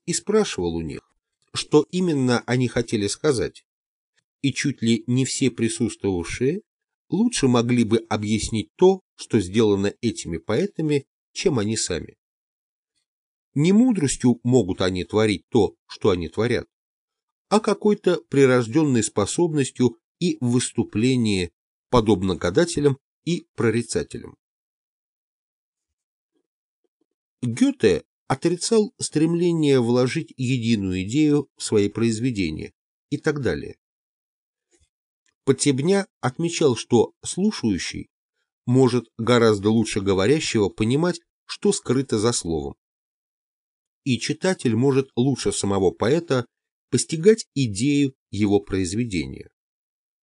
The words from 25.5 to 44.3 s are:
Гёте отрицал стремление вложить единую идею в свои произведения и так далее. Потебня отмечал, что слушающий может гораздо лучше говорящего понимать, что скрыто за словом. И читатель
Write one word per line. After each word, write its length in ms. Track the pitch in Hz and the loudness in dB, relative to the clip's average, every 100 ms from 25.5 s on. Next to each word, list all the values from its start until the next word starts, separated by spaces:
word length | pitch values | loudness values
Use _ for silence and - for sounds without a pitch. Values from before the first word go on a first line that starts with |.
| _ _ _ _ _ _ _ _ _ _ _ _ _ _ _ _ _ _ _ | _ _ _ _ _ _ _ _ _ _ _ _ _ _ _ _ _ _ _
Гёте 640 | 123 123 269 - 107 82 - _ - | -6 0 0 2 2 0 -4 _ -6
отрицал 680 | 135 170 175 - 226 208 - | -4 -2 -2 0 0 0 -6
стремление 800 | 135 151 165 170 175 165 143 135 | -4 0 0 2 0 2 4 4
вложить 520 | 117 123 127 - - - | 4 2 2 -2 -8 -6
единую 640 | 127 131 113 113 95 92 | -4 -2 0 0 0 -4
идею 480 | 95 135 151 147 139 - | -2 0 2 2 -2 -10
в 60 | |
свои 260 | - 110 101 | -2 0 2
произведения 840 | 110 117 110 131 107 85 80 104 - _ _ _ | 0 -2 0 -2 -2 -4 -6 -12 -18 _ _ _
и 80 | 143 | -4
так 240 | 156 147 | -4 -2
далее. 340 | 110 73 - - _ _ _ _ _ _ _ _ _ _ _ _ _ _ _ _ | -4 -4 -8 -16 _ _ _ _ _ _ _ _ _ _ _ _ _ _ _ _
Потебня 640 | - 131 143 131 160 196 190 _ | -2 0 0 0 0 0 -2 _
отмечал, 560 | 127 - 170 170 156 117 | -6 -4 -6 0 0 0
что 380 | - 120 - _ | 2 2 2 _
слушающий 840 | - - 208 - 117 87 - - - _ _ _ _ _ | -10 -2 -2 -2 -2 -2 -6 -10 -14 _ _ _ _ _
может 420 | - 127 127 123 - - | 0 4 4 2 -4 -6
гораздо 520 | 113 123 113 104 101 | 0 4 4 4 2
лучше 300 | 113 107 107 | 2 0 -2
говорящего 680 | 98 95 98 156 - 117 101 | 0 0 2 0 0 0 0
понимать, 520 | - 110 139 175 170 - _ - | -2 -2 0 0 -4 -12 _ -18
что 260 | - 208 | -2 -2
скрыто 460 | 196 - 131 135 113 | -2 -2 -2 -2 0
за 140 | 113 | 0
словом. 440 | 117 87 80 69 - _ _ _ _ _ _ _ _ _ _ _ _ | -2 -4 -6 -6 -14 _ _ _ _ _ _ _ _ _ _ _ _
И 140 | 139 117 | -4 -4
читатель 580 | - | -4